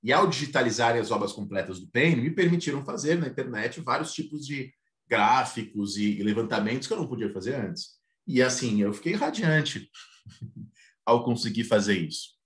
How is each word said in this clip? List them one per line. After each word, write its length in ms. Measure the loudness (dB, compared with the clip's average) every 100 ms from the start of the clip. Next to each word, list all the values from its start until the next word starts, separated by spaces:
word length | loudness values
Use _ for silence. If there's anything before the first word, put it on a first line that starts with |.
E 120 | 4
ao 140 | 4 4
digitalizarem 720 | 2 -2 0 0 2 2 2
as 100 | 0
obras 220 | 0 -2
completas 460 | -4 -6 -4 -4 -8
do 80 | -4
Paine, 340 | 2 4 4
me 100 | 2
permitiram 540 | 2 4 4 0 -4 -6
fazer 320 | -6 0 0
na 100 | 0
internet 540 | -4 -6 -4 -4 -6
vários 320 | -2 -2 -2
tipos 320 | -8 -8 -8 -8
de 260 | -8 -8 _ _ _ _
gráficos 920 | 2 4 4 2 -4 -8 -4 -4 0
e, 220 | 0 2
e 40 |
levantamentos 640 | 0 0 0 0 0 -2 -4
que 60 |
eu 40 | -4
não 100 | -4
podia 240 | -4 -4
fazer 240 | -4 -4 -4
antes. 400 | -4 -6 -12 _ _ _ -2
E 140 | 4
assim, 400 | 4 2 0 2
eu 120 | 2
fiquei 200 | 0 -2 0
radiante 760 | -2 0 2 2 2 -4 -12 -20 -20 _ -20
<laughs> 760 | -18 -16 -16 -18 _ _ _ 2
ao 180 | 2
conseguir 400 | 4 -2 -2 -2
fazer 340 | 2 2 4 0
isso. 360 | 0 -8 -14 _